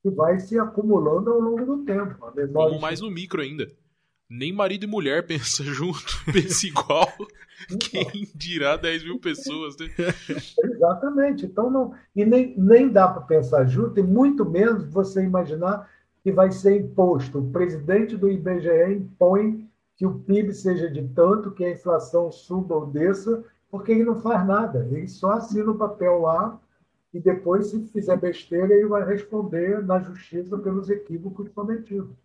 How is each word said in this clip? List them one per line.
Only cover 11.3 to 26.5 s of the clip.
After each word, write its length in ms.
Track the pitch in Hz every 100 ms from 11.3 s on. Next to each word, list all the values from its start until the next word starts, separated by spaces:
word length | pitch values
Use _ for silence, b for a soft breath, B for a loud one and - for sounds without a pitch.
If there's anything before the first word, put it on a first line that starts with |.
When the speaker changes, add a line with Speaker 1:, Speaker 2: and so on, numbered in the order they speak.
| - 190
Speaker 1:
Então, 240 | - 240
não... 240 | 262 247 B B
e 100 | 196
nem, 340 | 214 247 254 -
nem 300 | 190 233 269
dá 180 | 196 185
pra 160 | -
pensar 420 | - 160 127 147 127
junto, 340 | 156 226 196
e 20 |
muito 420 | 180 208 277 277
menos 400 | 180 165 226 214
você 380 | 147 165 190 190
imaginar 680 | 185 185 160 156 180 202 B B B _
que 100 | 196
vai 180 | 180 190
ser 300 | - 202 202
imposto. 580 | - - 180 156 - 143
O 120 | 127
presidente 680 | 175 175 156 147 196 226 196
do 120 | 196
I 100 | 185
B 220 | 180 180
G 100 | 170
E 240 | 165 175 202
impõe 720 | 190 - 180 196 220 220 - _ _ _
que 80 |
o 140 | 185 -
pib 340 | - 202 196
seja 380 | 190 190 175 165
de 160 | 143 135
tanto, 440 | - 170 214 202
que 120 | 190
a 60 | 175
inflação 600 | 170 180 165 156 170 170
suba 420 | - _ 185 185
ou 120 | 156 143
desça, 580 | 143 170 190 220 226 B B _
porque 220 | 196 214
ele 120 | 220
não 160 | 233 226
faz 240 | 220 220 190
nada. 420 | 202 226 131 123
Ele 160 | 147 180
só 260 | - 185
assina 380 | 220 - 208 214
o 80 | 208
papel 420 | 214 - 180 175
lá 400 | 160 165 214